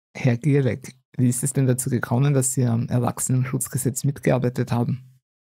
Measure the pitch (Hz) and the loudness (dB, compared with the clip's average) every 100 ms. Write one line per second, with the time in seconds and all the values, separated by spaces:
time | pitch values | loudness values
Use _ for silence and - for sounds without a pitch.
0 | _ - 127 120 151 143 131 104 - - | _ -2 0 2 2 2 2 -2 -8 -20
1 | _ - 127 123 143 139 131 123 - 120 | _ 0 0 0 -2 0 2 2 0 -2
2 | - 120 143 135 127 - 123 117 - 123 | 0 2 2 2 0 0 2 0 0 0
3 | 120 - - 127 127 135 - 131 131 123 | 0 -2 0 0 0 -2 -4 -4 -4 -2
4 | 139 147 - 127 123 127 120 120 120 127 | -2 -2 0 2 0 -2 -2 -2 -2 -4
5 | - _ _ _ | -10 _ _ _